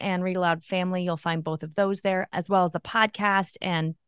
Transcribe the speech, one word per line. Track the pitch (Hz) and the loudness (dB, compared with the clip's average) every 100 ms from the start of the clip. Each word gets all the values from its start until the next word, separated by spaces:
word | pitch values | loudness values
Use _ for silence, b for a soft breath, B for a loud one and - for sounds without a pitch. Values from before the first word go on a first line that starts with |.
and | 202 180 | -2 -2
Read | 185 185 | 0 0
Aloud | 175 165 | 2 0
Family, | - 185 180 185 | -2 -2 0 0
you'll | 180 165 | -2 -2
find | 170 165 | -2 -2
both | 156 156 | -2 -6
of | 156 156 | -4 0
those | 196 196 | 0 0
there, | 196 190 - | 0 0 -2
as | 180 175 | -4 2
well | 196 180 | 4 4
as | |
the | 165 | 0
podcast | - 226 220 - 202 196 180 - | -2 0 2 2 2 2 0 -4
and | - 170 160 165 | -2 0 0 -4